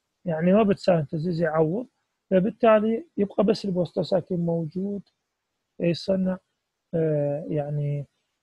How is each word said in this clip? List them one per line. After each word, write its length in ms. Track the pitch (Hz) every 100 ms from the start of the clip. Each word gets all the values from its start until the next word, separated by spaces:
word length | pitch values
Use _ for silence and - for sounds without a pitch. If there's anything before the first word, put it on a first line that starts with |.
| _ _
يعني 280 | 180 156 175
ما 100 | 202
بتساينتز 800 | 208 185 - 170 143 165 170 165
يعوض، 440 | 165 156 156 196 262 _ _ _ -
فبالتالي 760 | 185 202 - 226 220 220 226 - -
يبقى 280 | 196 -
بس 200 | 202 208
البوستوسايكلين 760 | 202 180 165 - 160 190 - 175
موجود 600 | 170 170 160 185 196 202 - _ _ _ _ _ _ -
يصنع، 580 | 170 160 - 190 185 185 _ _ _ _ _
آه، 500 | 165 160 151 143 143 -
يعني 560 | 151 143 147 143 143 135 _ _ _